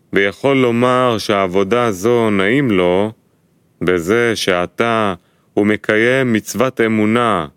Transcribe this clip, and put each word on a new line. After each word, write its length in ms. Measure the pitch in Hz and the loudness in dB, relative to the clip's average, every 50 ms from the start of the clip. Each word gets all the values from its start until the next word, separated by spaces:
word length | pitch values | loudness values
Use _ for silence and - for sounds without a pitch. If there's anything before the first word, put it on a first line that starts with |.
| _ - - | _ -4 -2
ויכול 440 | 95 98 101 98 - - 139 139 131 | -2 -2 -2 -2 -2 -2 0 2 2
לומר 600 | 127 120 117 117 123 127 127 127 127 123 113 101 | 2 2 2 2 2 2 2 2 2 0 0 -2
שהעבודה 720 | - - 104 98 98 90 87 98 101 95 113 120 120 117 | -2 -2 0 0 0 0 0 0 0 0 0 0 0 0
זו 380 | 98 87 95 120 120 120 113 110 | -2 -2 0 0 2 2 2 0
נעים 420 | 104 95 95 101 123 143 143 120 | 0 0 0 0 0 0 0 0
לו, 400 | 101 90 90 87 87 95 104 110 113 _ _ _ _ _ _ _ _ _ _ _ _ - | 0 2 2 2 2 0 0 -2 -6 _ _ _ _ _ _ _ _ _ _ _ _ -6
בזה 540 | 87 85 90 87 80 90 110 120 120 117 104 | -2 -2 0 0 0 0 0 2 2 0 -2
שעתה 800 | - - 98 90 87 87 87 _ - 117 117 113 113 107 98 90 - _ _ _ _ _ _ - | -2 -2 -2 0 -2 -2 -4 _ -4 -2 0 0 0 -2 -2 -4 -6 _ _ _ _ _ _ -2
הוא 120 | 104 104 | 0 0
מקיים 680 | 104 107 101 - - 107 107 113 123 127 135 131 123 110 | 0 0 -2 -2 -2 0 2 2 2 0 0 0 0 -2
מצוות 480 | 104 98 - - 98 131 131 - - | -2 -4 -4 -4 -2 -2 -2 0 -2
אמונה 640 | 113 110 110 110 107 107 113 120 120 113 101 87 76 71 - | -2 0 0 0 0 0 0 0 0 0 0 -2 -4 -6 -12